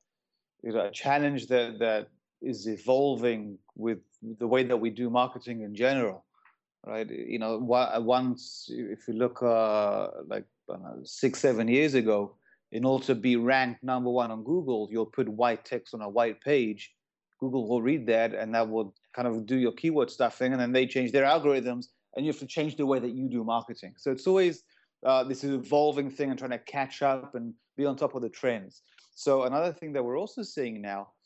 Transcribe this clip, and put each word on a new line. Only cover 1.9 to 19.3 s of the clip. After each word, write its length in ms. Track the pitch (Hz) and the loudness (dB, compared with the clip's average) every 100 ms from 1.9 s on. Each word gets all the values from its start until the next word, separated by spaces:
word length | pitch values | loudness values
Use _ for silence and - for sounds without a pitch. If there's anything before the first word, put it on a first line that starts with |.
| 107 - _ _ _ | 0 -4 _ _ _
is 280 | - 110 107 | -8 -6 -6
evolving 880 | 104 120 131 143 127 120 110 104 98 _ | -2 2 4 4 2 0 0 -6 -14 _
with 240 | - 113 104 - _ 113 110 | -6 -4 -4 -8 _ -14 -6
the 80 | 117 | 0
way 160 | 127 | 2
that 140 | 127 120 | 2 0
we 140 | 113 | 0
do 200 | 107 123 | -2 0
marketing 520 | 123 127 127 120 113 | 2 0 -2 -10 -10
in 120 | 107 | -8
general, 500 | 104 127 135 110 92 _ _ _ _ _ _ - | 0 2 2 0 -4 _ _ _ _ _ _ -10
right? 240 | 110 110 | -8 -6
You 300 | - - 117 | -8 -6 -4
know, 180 | 110 113 | -2 -2
wa-, 400 | 123 123 123 117 | 2 4 4 0
once, 720 | 113 127 127 123 - - - | 2 2 2 -4 -8 -16 -12
if 380 | 123 107 110 - | -8 -8 -8 -6
you 60 | |
look, 280 | 113 123 120 | -2 -2 0
uh, 640 | 123 113 110 107 104 104 - - 73 | 2 4 4 2 2 0 -4 -8 -8
like, 160 | 104 - _ - | -8 -8 _ -12
I 60 | |
don't 80 | 95 | -12
know, 180 | 87 62 | -12 -14
six, 380 | 135 - 135 - | -14 -2 0 2
seven 260 | 139 113 113 | 2 2 4
years 280 | 131 156 | 4 4
ago, 420 | 131 110 104 101 - _ _ _ | 2 2 2 0 -8 _ _ _
in 140 | 110 | -2
order 200 | 131 131 131 | 2 2 2
to 80 | 117 | 2
be 180 | 123 | 2
ranked 480 | 120 120 131 123 120 | 4 4 2 2 -4
number 260 | 127 127 123 | -4 -2 0
one 220 | 123 117 | 0 0
on 140 | 110 | -4
Google, 440 | 113 175 139 113 104 | -2 -2 0 -2 -2
you'll 140 | 113 110 - | -2 -2 -2
put 100 | 110 | -2
white 360 | 107 123 110 | 0 0 0
text 300 | - 120 - | -4 -8 -8
on 60 | 113 | -12
a 80 | 104 | -2
white 320 | 107 117 - | 0 0 0
page. 540 | 139 147 113 104 - _ _ _ _ _ | 0 2 2 -4 -12 _ _ _ _ _
Google 280 | 135 127 110 | -4 -2 0
will 140 | 123 | 0
read 240 | 120 156 117 | 2 0 2
that, 280 | 113 117 | 2 2
and 200 | 104 110 | -2 -2
that 140 | 117 113 | 0 0
will 260 | 110 101 - _ | 0 -4 -8 _
kind 140 | - | -4
of 200 | 123 | -2